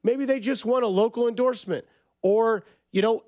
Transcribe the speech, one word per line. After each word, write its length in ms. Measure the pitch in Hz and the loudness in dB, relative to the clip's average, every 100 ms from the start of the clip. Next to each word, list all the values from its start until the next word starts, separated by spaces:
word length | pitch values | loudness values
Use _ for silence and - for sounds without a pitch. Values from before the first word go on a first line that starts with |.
Maybe 220 | 214 269 | -2 -2
they 160 | 269 269 | 0 -2
just 240 | 214 254 | 0 -4
want 200 | 214 254 | -2 0
a 40 | 233 | 0
local 400 | 185 226 233 240 | 2 0 0 -2
endorsement, 560 | 226 254 247 - 151 - _ _ _ | 0 -2 -2 -6 -8 -8 _ _ _
or, 420 | 185 214 226 214 - _ _ | 0 2 2 0 -6 _ _
you 120 | 190 | 0
know, 200 | 214 226 | 0 0